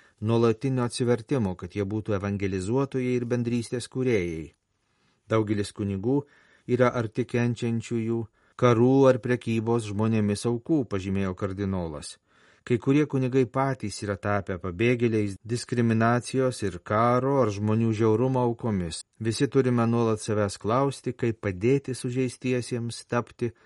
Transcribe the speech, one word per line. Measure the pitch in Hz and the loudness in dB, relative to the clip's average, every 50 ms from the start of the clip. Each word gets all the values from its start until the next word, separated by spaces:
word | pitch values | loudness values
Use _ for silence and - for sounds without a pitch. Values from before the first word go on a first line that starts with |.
| _ _ _ - | _ _ _ -6
nuolatinio | 107 110 117 117 117 117 110 - - 135 131 127 120 | -2 0 2 4 4 4 2 2 -2 -2 -2 -2 -2
atsivertimo, | 117 - - 127 117 120 113 117 - 147 131 110 95 90 | -2 -2 -2 0 0 0 0 0 -2 -2 0 0 -2 -4
kad | - - 87 - | -6 -10 -8 -6
jie | 104 101 | -4 -4
būtų | 98 107 107 104 - 104 95 | -2 -4 -4 -2 -2 -2 -2
evangelizuotojai | 95 101 101 98 101 98 95 95 90 98 117 135 139 131 - 131 127 127 127 | -2 -2 -4 -2 -2 -2 -2 -2 -2 -2 0 0 0 -2 -2 -4 -2 0 -2
ir | 123 120 | -2 -2
bendrystės | 117 123 120 120 117 120 120 113 - - 123 - - | -2 -2 -2 0 0 -2 -2 -4 -4 -6 -8 -8 -6
kūrėjai. | - 131 127 127 117 101 87 87 82 80 78 - - _ _ _ _ _ _ _ _ _ _ _ _ _ _ - | -6 -2 0 2 2 2 0 -2 -4 -6 -8 -12 -14 _ _ _ _ _ _ _ _ _ _ _ _ _ _ 0
Daugelis | 113 113 110 104 107 101 101 - - | 0 0 2 0 0 -2 -4 -6 -6
kunigų | - 107 101 98 95 98 120 135 143 143 _ _ _ _ _ _ _ _ - | -6 -4 -4 -4 -2 -2 0 0 0 -2 _ _ _ _ _ _ _ _ -2
yra | 123 120 123 120 123 | 2 4 4 4 2
arti | 123 113 107 - - 117 | 0 -4 -4 -4 -4 -4
kenčiančiųjų, | - - 120 120 120 117 - 123 117 113 113 110 - 120 113 113 113 117 117 113 - _ _ _ _ _ - | -2 0 0 0 0 0 -2 -2 -2 -2 -4 -4 -4 -4 -4 -2 -2 -2 -4 -4 -8 _ _ _ _ _ 2
karų | 123 123 120 110 120 127 135 139 135 131 | 4 4 6 6 6 6 6 6 6 6
ar | 127 123 | 6 4
prekybos | - 120 123 120 - 117 113 113 107 113 117 117 110 104 | 2 -2 -2 0 0 -2 -2 0 0 0 0 0 -2 -2
žmonėmis | 101 101 110 110 113 110 104 104 104 101 - 120 | -2 0 2 2 2 2 2 2 0 0 0 -2
aukų, | 120 117 - - 165 151 120 - | -2 -2 -2 0 0 0 0 0
pažymėjo | 104 95 92 98 95 98 98 95 90 - | -4 -4 -2 -2 -2 -2 -2 -2 -4 -4
kardinolas. | 107 95 95 95 101 95 95 92 87 80 76 71 - - - - _ _ _ _ _ _ _ _ - - | -4 -6 -4 -4 -4 -2 -2 -2 -4 -6 -8 -10 -12 -14 -16 -18 _ _ _ _ _ _ _ _ -6 -2
Kai | 123 113 - | -2 0 2
kurie | 135 139 147 151 143 | 2 2 4 2 2
kunigai | - 131 131 127 123 135 131 | 0 -2 -2 0 2 2 0
patys | 107 - 135 135 135 131 - - 101 - - 107 | 0 0 -2 -2 -2 -2 -4 -6 -10 -10 -8 -6
yra | 101 101 101 | -6 -6 -4
tapę | - 104 101 101 98 - 95 - | -2 -2 -2 -2 -2 -4 -6 -6
pabėgėliais, | - 95 87 87 113 120 127 120 120 117 110 110 107 101 98 - | -6 -6 -2 0 2 2 2 2 2 0 0 0 -2 -2 -6 -8
diskriminacijos | - 110 120 117 - - 117 120 117 117 113 113 113 117 120 123 - - - 131 131 127 120 - 107 98 | -8 -8 -6 -6 -6 -4 -2 0 2 2 2 4 4 4 2 2 -2 -2 -2 0 0 0 -2 -2 -4 -6
ir | 85 87 - | -6 -6 -4
karo | - 107 107 117 120 123 123 127 135 143 139 120 | -2 0 2 4 4 2 2 2 2 2 2 2
ar | 107 101 | 2 0
žmonių | 101 104 107 110 113 113 113 110 | -2 0 0 2 2 2 2 2
žiaurumo | 104 113 110 107 107 127 131 131 127 123 | 2 4 4 4 4 2 0 0 0 0
aukomis. | 120 117 - - 120 104 95 87 80 80 - - _ _ - 110 | 0 -2 -2 -4 -4 -2 -2 -2 -4 -8 -10 -14 _ _ -6 -4
Visi | 113 107 - 143 - | -4 -2 0 0 2
turime | - 135 127 127 123 120 117 113 | 4 4 4 4 4 2 2 2
nuolat | 117 117 117 113 110 104 | 2 2 2 2 0 0
savęs | - - 107 104 104 98 - - | -2 -2 0 0 0 0 -2 -4
klausti, | - 98 113 131 139 139 135 - - 131 120 | -2 0 0 2 0 0 -2 -6 -8 -8 -6
kaip | - - 117 110 - | -2 -2 -2 -2 -2
padėti | - 104 92 90 101 120 139 139 - - 127 | -4 -4 -4 0 2 2 2 2 0 -4 -8
sužeistiesiems | - - 127 123 131 131 123 - - - 127 127 123 120 - 127 120 117 117 117 - - - | -6 -6 -4 -2 -2 -2 -4 -4 -6 -4 -4 -2 -2 -4 -4 -6 -6 -6 -6 -10 -12 -10 -4
tapti | - 120 117 - - - 123 117 - _ _ | -4 -4 -4 -4 -6 -6 -6 -6 -6 _ _